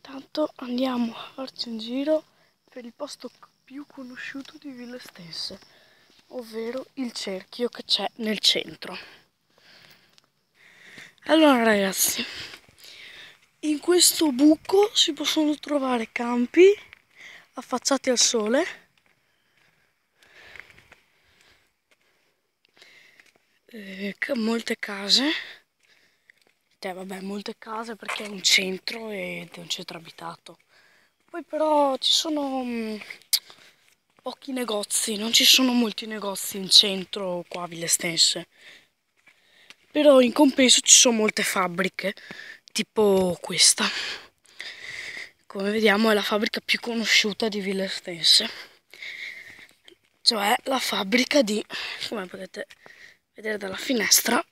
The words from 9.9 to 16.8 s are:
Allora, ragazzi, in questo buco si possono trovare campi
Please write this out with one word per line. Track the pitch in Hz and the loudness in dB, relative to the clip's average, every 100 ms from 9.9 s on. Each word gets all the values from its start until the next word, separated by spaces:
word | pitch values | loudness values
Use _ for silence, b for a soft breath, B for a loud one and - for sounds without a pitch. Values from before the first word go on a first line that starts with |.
| b b b _ _ _ B B B B B B B - | b b b _ _ _ B B B B B B B 2
Allora, | 311 311 254 | 6 8 6
ragazzi, | 226 208 196 185 - - 240 B B B B B B B B B B B _ _ | 4 4 2 0 -2 -2 -6 B B B B B B B B B B B _ _
in | 302 294 | -4 -4
questo | - 349 - - 320 | 2 4 4 4 0
buco | 247 294 311 - 381 415 | 6 6 6 4 4 4
si | - - | 2 0
possono | 285 294 - 302 294 | 0 -2 0 0 0
trovare | - 294 262 247 226 | -2 -2 0 -2 -4
campi | - 240 240 240 - 370 415 | -6 -2 0 0 8 8 6